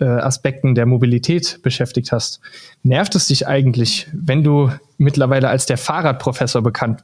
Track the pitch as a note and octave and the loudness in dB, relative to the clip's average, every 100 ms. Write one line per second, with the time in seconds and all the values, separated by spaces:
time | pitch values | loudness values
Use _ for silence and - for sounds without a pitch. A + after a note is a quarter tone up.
0 | C3 A#2+ C3+ - C#3 C3+ C3+ A#2+ A#2 B2 | -2 0 -2 -2 -4 -2 0 2 2 4
1 | B2 A#2+ C#3+ E3+ - - B2+ - B2 A#2 | 2 2 0 0 -2 -4 -4 -2 -2 -4
2 | - A#2 - - - - - _ B2+ C3 | -2 -2 -4 -10 -18 -20 -20 _ 0 2
3 | G#3 F3+ - C3+ C3+ C#3 C3+ A#2 A2+ - | 0 -2 0 -2 0 0 2 2 0 -2
4 | - - D#3+ C#3+ D3 C#3+ C3 - _ - | -8 -6 -2 2 2 4 2 -2 _ 0
5 | C#3+ C#3+ C3 C3+ B2+ C3 - B2 - D#3+ | 0 2 2 2 2 0 0 -2 -2 -2
6 | D#3 B2+ C3+ B2 A#2+ B2 A#2 - A#2+ A2+ | -2 -2 -4 -2 -2 0 -2 -2 -4 -4